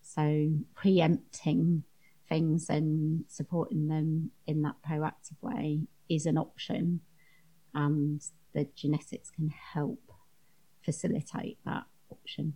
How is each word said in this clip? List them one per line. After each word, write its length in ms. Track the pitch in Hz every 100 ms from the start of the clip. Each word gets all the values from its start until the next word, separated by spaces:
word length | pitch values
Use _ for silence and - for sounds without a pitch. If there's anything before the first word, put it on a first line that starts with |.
so 500 | - - 151 151 151 151 -
preempting 1080 | - 196 190 160 170 - - 156 165 165 165 - - - - -
things 400 | 160 160 160 -
and 560 | 151 156 156 151 160 -
supporting 580 | - 147 170 - 156 151
them 460 | 156 156 160 160 - -
in 140 | 151
that 120 | 151 -
proactive 520 | 147 151 156 - - 151
way 420 | - - 156 151 - _ -
is 180 | 160 160
an 100 | 160
option, 640 | - - - - 170 170 - - - - - - -
and 460 | 147 147 151 147 147 - - -
the 140 | 151 143
genetics 560 | - 147 151 - - -
can 200 | - 156
help 500 | 151 - 156 143 247 - - - - - - - -
facilitate 760 | - 147 - - - - - -
that 200 | - - - - _
option. 440 | - - - 156